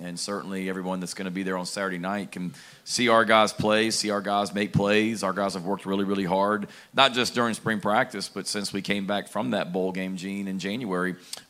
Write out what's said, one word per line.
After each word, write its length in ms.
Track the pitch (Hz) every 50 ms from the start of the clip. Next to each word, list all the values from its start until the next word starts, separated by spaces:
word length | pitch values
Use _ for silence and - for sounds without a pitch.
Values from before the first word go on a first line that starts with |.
And 180 | 87 90 87 85
certainly 480 | - - 101 98 67 92 98 95 92 92
everyone 320 | 92 95 90 90 95 92
that's 140 | 90 85 -
gonna 160 | - 95 92
be 140 | 87 95 98
there 160 | 92 95 92
on 80 | 90 90
Saturday 320 | - 104 98 95 90 87
night 320 | 87 95 101 101 95 95
can 240 | - - 90 87 73 - - - - - -
see 220 | - - - 127 120
our 160 | 113 113 113
guys 300 | 107 113 110 107 101 -
play, 380 | - - 107 107 107 110 113
see 180 | 107 - - 104
our 100 | 104 101
guys 320 | 98 98 101 101 101 92
make 220 | 90 101 104 101 -
plays. 480 | - 101 101 104 107 107 113 113 98
Our 100 | 98 95
guys 220 | 92 95 101 98 90
have 100 | 95 85
worked 220 | 90 101 95 -
really, 200 | 95 98 101 101
really 180 | 95 101 98 98
hard, 460 | 87 92 95 98 101 104 104 104 - - - - -
not 220 | - 131 135 135 120
just 220 | 127 120 - -
during 180 | 123 120 117 107
spring 280 | - - 113 110 104
practice, 460 | - 104 104 113 131 131 - 101 95 -
but 200 | - 98 95 -
since 260 | - 104 101 - -
we 80 | 98
came 240 | 92 - 101 101 98
back 220 | 92 101 101 98 -
from 240 | - 104 113 -
that 200 | 107 98 80 85
bowl 200 | 87 98 92 95
game, 260 | 90 95 92 92 95 90
Gene, 300 | 85 98 98 101 101 98
in 100 | 95 95
January, 600 | 92 98 101 127 131 101 92 90 90 92 90 - - - - - - -